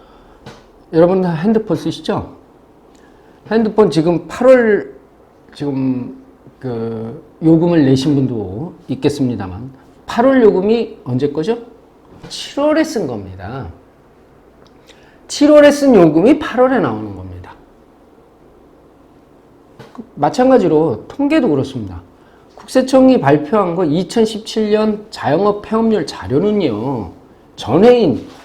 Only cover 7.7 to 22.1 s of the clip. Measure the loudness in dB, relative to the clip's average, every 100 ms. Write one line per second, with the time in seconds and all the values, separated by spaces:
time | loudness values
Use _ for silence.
7.7 | 2 4 2 0 0 -2 -4 -8 -10 -12
8.7 | -12 -12 -4 -4 -2 -4 -4 -8 -12 -14
9.7 | -18 -20 _ -8 0 2 4 4 2 0
10.7 | -2 -4 -10 -6 -4 -2 -4 -4 -6 -10
11.7 | -20 _ _ _ -20 -18 -16 -10 -2 0
12.7 | 0 -2 -4 -6 -8 -12 -14 -14 -12 -14
13.7 | -16 _ _ _ _ _ _ _ _ -20
14.7 | _ -20 -20 _ _ -12 0 6 8 6
15.7 | 4 4 6 6 4 2 2 -2 0 0
16.7 | 0 -2 -4 -8 -12 -14 -16 -18 -20 _
17.7 | _ _ _ _ _ _ _ _ _ _
18.7 | _ _ _ _ _ _ _ _ _ _
19.7 | -20 -20 -20 -18 -4 -2 2 4 4 4
20.7 | 2 0 -4 -8 -4 0 0 0 0 -4
21.7 | -8 -12 -14 -18